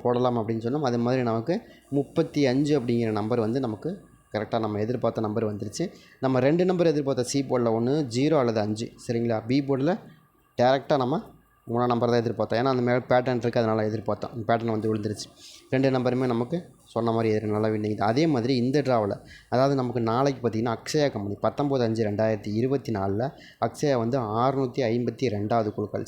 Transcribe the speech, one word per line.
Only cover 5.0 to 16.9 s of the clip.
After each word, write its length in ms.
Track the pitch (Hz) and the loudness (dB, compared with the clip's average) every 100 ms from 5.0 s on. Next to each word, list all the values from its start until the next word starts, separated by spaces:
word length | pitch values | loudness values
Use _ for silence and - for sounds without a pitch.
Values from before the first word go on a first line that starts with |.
| 117 113 107 | -2 -2 -2
நம்பர் 200 | 107 107 | -2 -2
வந்துருச்சு. 360 | 104 104 - 175 - - - | -4 -8 -6 -8 -8 -20 -4
நம்ம 220 | 131 127 131 | 0 2 4
ரெண்டு 180 | 170 185 | 4 2
நம்பர் 220 | 180 170 | 2 2
எதிர்பார்த்த 360 | 147 135 127 120 | 2 0 -2 -2
சி 80 | 139 | -2
போர்டுல 300 | 135 127 117 113 | 0 2 2 2
ஒண்ணு 180 | 120 156 135 | 2 0 0
ஜீரோ 300 | 120 147 156 | 0 2 4
அல்லது 200 | 120 110 104 | 2 2 0
அஞ்சு, 220 | 110 117 - - | -2 -8 -10 -4
சரிங்களா? 320 | 117 117 110 113 | -2 0 -2 0
பி 120 | 135 139 | 0 0
போர்டுல 260 | 131 147 196 - - _ _ _ - | 0 0 -2 -6 -20 _ _ _ 2
டைரக்டா 400 | 123 135 131 147 | 4 2 2 0
நம்ம 180 | 127 175 - - _ _ - | 0 -2 -6 -18 _ _ -6
மூணாம் 240 | 120 123 | -2 0
நம்பர் 180 | 120 120 | 2 2
தான் 100 | 120 | 2
எதிர்பார்த்தோம். 380 | 113 110 107 113 | 2 -2 -2 0
ஏன்னா 100 | 135 | 0
அந்த 100 | 127 | 2
மேல 160 | 123 123 117 | 2 0 2
பேட்டர்ன் 340 | 127 123 123 | 2 2 0
இருக்கு, 180 | 120 123 | 0 0
அதனால 200 | 110 110 107 | 0 0 -2
எதிர்பார்த்தோம். 460 | 110 104 104 - | -4 -4 -6 -6
அந்த 120 | 117 110 | -6 0
பேட்டர்ன் 300 | 117 117 110 | 0 0 -2
வந்து 120 | 110 | -2
விழுந்துருச்சு. 360 | 110 107 104 - - - - - | -2 -4 -6 -12 -18 -20 -20 -2
ரெண்டு 160 | 131 135 | 2 2
நம்பருமே 360 | 131 123 123 127 | 2 0 0 0
நமக்கு 300 | 117 120 170 - - - | 0 -2 -4 -8 -20 -8